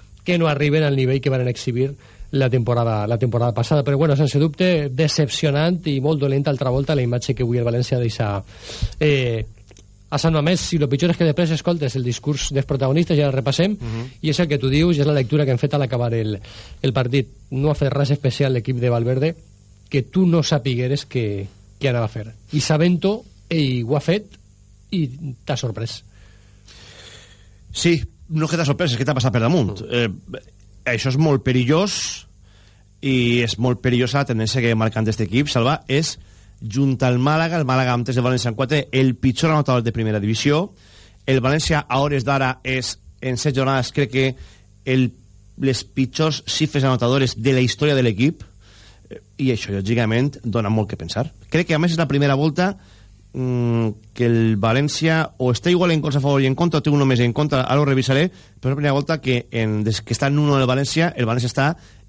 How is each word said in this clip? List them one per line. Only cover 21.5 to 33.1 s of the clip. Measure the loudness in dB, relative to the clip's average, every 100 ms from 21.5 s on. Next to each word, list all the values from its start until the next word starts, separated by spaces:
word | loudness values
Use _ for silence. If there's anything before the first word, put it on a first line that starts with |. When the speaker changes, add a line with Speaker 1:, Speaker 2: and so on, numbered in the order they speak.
| -14 -20 -4
Speaker 1:
que | -2
anava | 0 -2
a |
fer. | -6 -12 -16 -6
I | -4
sabent-ho, | 0 2 4 2 0 -2 -8 -20 -4
ell | -2 0 0 0
ho | -2
ha |
fet | 0 -2 -4 -20 -20 -20 -20 -20 -6
i | -4 -4 -6 -12 -12
t'ha | -6 -6
sorprès. | -4 -6 -10 -10 -16 -20 -20 -20 -20 -20 -20 -20 -20 -20 -20 -20 -20 -20 -20 -20 -14
Speaker 2:
Sí, | -2 0 0 -2 -14 -6
no | -4 -2
que | -2
t'ha | -2
sorprès, | 0 -2
és | -2
que |
t'ha | -2
passat | 0 0
per | 2
damunt. | 2 2 0 -4
Speaker 1:
Mm. | -4 -2 -2 -4 -14
Speaker 2:
Eh, | -18 -18 -20 -20 -10 -4
això | -2 -2
és | 2
molt | 2 2 2
perillós | 2 4 2 2 -2 -8 -10 -18 -20 -20 -20 -20 -20 -20 -6
i | 0